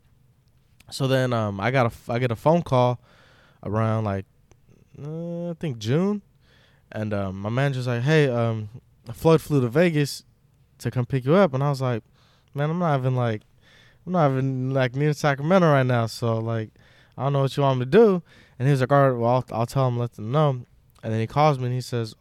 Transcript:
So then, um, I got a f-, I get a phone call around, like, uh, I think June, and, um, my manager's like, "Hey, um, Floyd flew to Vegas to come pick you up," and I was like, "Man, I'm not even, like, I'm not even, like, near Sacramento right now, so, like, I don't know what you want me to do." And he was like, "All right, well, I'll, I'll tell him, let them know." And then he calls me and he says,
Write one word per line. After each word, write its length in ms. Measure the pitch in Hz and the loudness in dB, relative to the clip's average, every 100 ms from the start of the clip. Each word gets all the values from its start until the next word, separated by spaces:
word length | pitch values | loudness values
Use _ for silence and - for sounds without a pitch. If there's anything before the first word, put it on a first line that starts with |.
| _ _ _ _ _ _ _ _ _ | _ _ _ _ _ _ _ _ _
So 160 | - 135 | -4 0
then, 240 | 131 127 | 0 0
um, 260 | 117 107 101 | 0 -2 -2
I 120 | 104 | 0
got 140 | 135 117 | 2 0
a 20 | |
f-, 220 | - - | -2 -6
I 100 | 117 | -2
get 120 | 123 | -2
a 40 | 113 | 0
phone 260 | 147 170 | 2 2
call 360 | - 131 123 123 _ _ _ _ _ _ | 2 2 2 0 _ _ _ _ _ _
around, 400 | - 104 110 110 | -6 -2 0 0
like, 220 | 107 98 95 _ _ _ _ _ _ - | -2 -4 -8 _ _ _ _ _ _ -16
uh, 500 | 147 160 170 170 175 | -12 -10 -10 -8 -10
I 20 | |
think 240 | 165 165 120 | -8 -8 -6
June, 440 | 107 143 196 208 - _ _ _ _ _ _ | -2 0 0 -2 -8 _ _ _ _ _ _
and, 220 | 110 107 | -8 -6
um, 260 | 104 98 95 | -4 -4 -6
my 80 | 101 | -4
manager's 380 | 120 139 127 127 | -2 -2 -2 -4
like, 140 | 120 | -2
"Hey, 260 | 131 156 147 | 2 2 2
um, 420 | 120 117 110 107 - _ _ - | 2 -2 -2 -8 -14 _ _ -20
Floyd 260 | 120 160 160 | -2 4 4
flew 200 | - 147 | 2 0
to 80 | 123 | 0
Vegas 540 | 127 180 151 143 - - _ _ _ _ - | 2 2 2 -2 -6 -16 _ _ _ _ -10
to 120 | 120 | -6
come 140 | 123 120 | -4 -4
pick 180 | 135 123 | -2 2
you 100 | 175 | 4
up," 180 | 180 | 4
and 100 | 131 | 2
I 60 | 143 | -2
was 120 | 135 | -2
like, 220 | 131 117 - _ _ _ _ | -2 -4 -8 _ _ _ _
"Man, 160 | 139 147 | -6 -4
I'm 100 | 170 | -2
not 200 | 175 139 | 0 0
even, 160 | 127 127 | 0 0
like, 280 | 120 107 _ _ _ _ _ _ - | -2 -4 _ _ _ _ _ _ -4
I'm 60 | |
not 180 | 180 147 | 2 2
even, 400 | 131 135 131 127 | 2 -2 -2 -2
like, 220 | 135 127 127 | 0 -2 0
near 180 | 151 | -2
Sacramento 540 | 147 151 135 147 190 170 | 0 -2 -2 2 4 4
right 140 | 143 127 | 4 2
now, 220 | 120 113 | 0 -2
so, 320 | - 117 113 | -4 -4 -2
like, 320 | 113 113 110 _ _ _ _ - | -2 -4 -6 _ _ _ _ -8
I 60 | |
don't 80 | 131 | -2
know 80 | 143 | 0
what 120 | 135 - | 0 0
you 80 | |
want 160 | 139 131 | 0 2
me 60 | 123 | 2
to 60 | |
do." 300 | 175 233 185 - - _ - | 6 6 4 -4 -20 _ -4
And 100 | 127 | 0
he 40 | |
was 100 | 143 | 2
like, 100 | 127 | 4
"All 180 | 143 139 | 4 4
right, 60 | 123 | 2
well, 120 | 117 127 - | 2 0 0
I'll, 100 | 107 | -4
I'll 60 | 117 | -2
tell 220 | 139 131 | 0 0
him, 100 | 120 | 0
let 160 | 120 | -6
them 180 | - 107 | -8 -4
know." 320 | 139 151 127 120 _ _ _ | 0 2 0 -8 _ _ _
And 120 | 113 | -6
then 80 | 110 | -2
he 60 | 113 | -2
calls 300 | - 151 135 | 2 2 2
me 60 | 127 | -2
and 60 | |
he 60 | 127 | -4
says, 340 | - 123 113 - | -4 -6 -6 -8